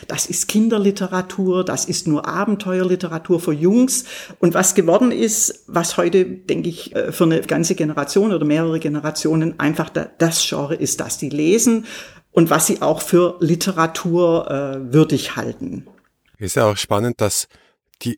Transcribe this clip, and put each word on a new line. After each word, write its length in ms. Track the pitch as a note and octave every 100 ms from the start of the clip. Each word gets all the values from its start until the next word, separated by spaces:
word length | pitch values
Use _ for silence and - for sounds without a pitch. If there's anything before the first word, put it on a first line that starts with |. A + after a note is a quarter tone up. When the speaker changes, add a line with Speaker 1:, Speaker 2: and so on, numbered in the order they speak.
| -
Speaker 1:
das 200 | D#3 -
ist 200 | E3+ -
Kinderliteratur, 1200 | G#3+ A3+ A3 G3+ G3 F#3 F#3 F#3 - F#3 F#3 F#3
das 180 | -
ist 240 | - E3 D#3+
nur 180 | D3 -
Abenteuerliteratur 1160 | E3 G#3 G3+ F#3 F#3 F#3 F3+ F3 D#3+ - E3+
für 100 | E3+
Jungs. 540 | D3 E3+ A#3 B3+ - - - - -
Und 140 | E3+
was 200 | F3 F#3
geworden 380 | - E3 F#3+ B3
ist, 540 | - A3+ - - - -
was 300 | E3+ E3+ -
heute, 260 | F3 F#3
denke 460 | F#3 F#3 - E3+ E3+
ich, 260 | E3 - -
äh, 160 | -
für 140 | - E3
eine 160 | D#3+
ganze 340 | - D#3+ E3 F#3
Generation 560 | D#3 D3+ C#3 G3 G#3+
oder 140 | E3+ D3+
mehrere 340 | D3+ E3 D#3+
Generationen 800 | D#3 D3 D3+ D#3 D#3 D#3+ D#3+ -
einfach 300 | D3 D#3+ D#3+
da, 180 | D#3 D#3+ -
das 300 | E3 D#3+ -
Genre 280 | C#3+ C#3+ E3
ist, 260 | C#3 -
das 160 | A#2+ -
die 120 | C#3+
lesen 560 | C#3+ D#3 A3 A#3+ A3+ A3 - - - _ -
und 140 | E3
was 180 | D#3 D#3+
sie 140 | -
auch 200 | C#3+ D#3
für 360 | - F3 F3 F3
Literatur, 1120 | D#3+ E3+ G3 F3 E3 E3 F3 E3+ F3 E3 -
äh, 420 | C#3 C#3 C3+ B2+
würdig 440 | D3 D#3 C3+ - -
halten. 500 | A#2 - F2 - - _ _ _ _ _
Speaker 2:
Ist 200 | G2+ -
ja 120 | A2
auch 60 | G2+
spannend, 460 | - G#2 A#2+ -
dass 260 | G#2 - - _ _ _ _ _
die 160 | A#2+